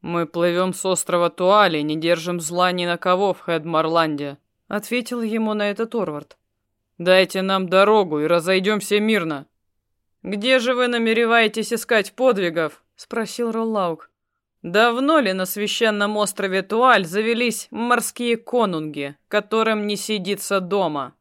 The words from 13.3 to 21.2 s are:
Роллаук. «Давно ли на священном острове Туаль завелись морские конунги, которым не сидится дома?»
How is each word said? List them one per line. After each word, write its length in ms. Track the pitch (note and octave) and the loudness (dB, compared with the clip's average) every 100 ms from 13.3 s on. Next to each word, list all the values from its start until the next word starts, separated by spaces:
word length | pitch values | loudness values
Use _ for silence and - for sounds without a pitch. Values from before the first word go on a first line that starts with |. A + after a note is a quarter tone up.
| - A#3 | -6 -4
Роллаук. 580 | A3+ A3+ G#3+ F3+ D#3+ - _ _ _ _ _ | -4 -4 -2 -2 -4 -12 _ _ _ _ _
«Давно 560 | E3 F#3 A#3+ A#3 C#4 D#4+ | -2 2 2 2 2 2
ли 140 | A3 | 2
на 120 | F#3+ F#3 | -2 -4
священном 720 | G#3 G#3 - A3+ G#3 G3+ G#3+ | -4 -4 0 0 0 -2 0
острове 460 | G3+ - G3 F#3+ | -2 -2 -2 -2
Туаль 420 | F#3+ A3 B3+ A#3 E3+ | -2 2 4 4 2
завелись 600 | F#3 A3 A#3 A#3+ A3+ - | -4 -2 0 -2 -4 -10
морские 680 | A3+ A#3 B3 A3+ - A#3+ A3+ | -6 0 0 -2 -6 -4 -4
конунги, 800 | - B3 G#3+ E3 D#3 D3 C#3 C#3+ _ | -2 0 0 -2 -6 -8 -10 -12 _
которым 580 | F#3+ G3+ A3 A3 A3 G#3 | -4 -2 0 0 0 -2
не 120 | G3+ | -6
сидится 640 | - G#3+ F#3 G3+ - G3+ | -4 -6 -4 -6 -2 -4
дома?» 540 | F3+ G3+ F3 D3+ B2+ _ | -2 -2 -2 -4 -8 _